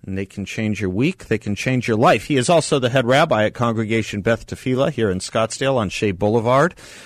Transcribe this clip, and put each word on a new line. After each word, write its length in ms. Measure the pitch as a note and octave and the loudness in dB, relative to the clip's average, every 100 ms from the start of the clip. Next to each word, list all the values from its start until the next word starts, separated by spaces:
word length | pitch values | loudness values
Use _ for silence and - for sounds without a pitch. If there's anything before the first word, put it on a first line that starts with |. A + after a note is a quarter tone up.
| - | -8
And 100 | F#2+ | -8
they 80 | |
can 220 | G2 - F#2+ | -8 -8 -10
change 340 | - A2 G2+ | -4 -4 -2
your 80 | G2+ | -4
week. 380 | F#2 C#3+ - - | 0 -2 -2 -4
They 100 | A2 | -4
can 180 | - | -2
change 320 | G2+ - B2+ A#2 | -4 -2 -2 0
your 120 | G#2+ | 2
life. 260 | D3 B2+ | 4 2
He 140 | - C#3+ | 0 0
is 100 | B2 | 4
also 300 | E3+ - D3 | 2 2 0
the 100 | A#2+ | 2
head 160 | C3 | 0
rabbi 400 | A#2 C3+ D#3+ A2+ | 2 2 4 2
at 80 | G#2+ | 0
Congregation 720 | - A#2+ A2 G#2+ A2+ G#2+ G#2 | 0 -2 0 0 -2 -2 -4
Beth 240 | G#2 A2+ - | -2 -2 -4
Tefillah 440 | - C3+ B2+ C#3 | -8 -2 0 0
here 200 | C#3 A2 | 0 -2
in 80 | F#2 | -2
Scottsdale 580 | - A2+ A2 - C3+ C3 | -4 -2 -2 -2 -2 0
on 140 | G2+ | -2
Shea 220 | - G#2+ | -2 -2
Boulevard. 640 | F2+ G#2 A#2 A2+ C3 E3 - - - | 0 0 2 2 2 2 -2 -20 -20